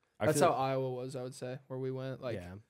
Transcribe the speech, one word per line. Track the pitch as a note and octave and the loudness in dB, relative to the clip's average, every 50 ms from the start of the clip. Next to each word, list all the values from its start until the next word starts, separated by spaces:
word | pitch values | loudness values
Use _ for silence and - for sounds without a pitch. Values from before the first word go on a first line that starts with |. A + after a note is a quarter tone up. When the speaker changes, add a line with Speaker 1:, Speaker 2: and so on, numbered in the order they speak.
| _ _ _ - | _ _ _ 0
Speaker 1:
I | - | 2
Speaker 2:
That's | D3 D3+ D3 | 4 6 6
Speaker 1:
feel | F3+ E3 | 6 6
Speaker 2:
how | C3 B2 | 6 4
Iowa | C3+ C3+ C3+ C3 C3 C3 | 2 2 2 2 0 0
was, | B2+ B2 B2+ C3 C3 | -2 -4 -6 -6 -6
I | B2+ | -6
would | B2 C3 C3 | -6 -6 -8
say, | - B2+ B2+ C3 C3 - - | -8 -8 -8 -8 -8 -10 -8
where | C3 C3 | -6 -4
we | C3 C3 | -2 -2
went. | C3 C3 C3 C3+ C3 A#2+ | -2 -4 -4 -6 -6 -6
Like, | C3+ B2 A2 | -4 -4 -4
Speaker 3:
Yeah. | F#2+ F2 F2 F#2 G#2 - | -4 -6 -10 -12 -14 -16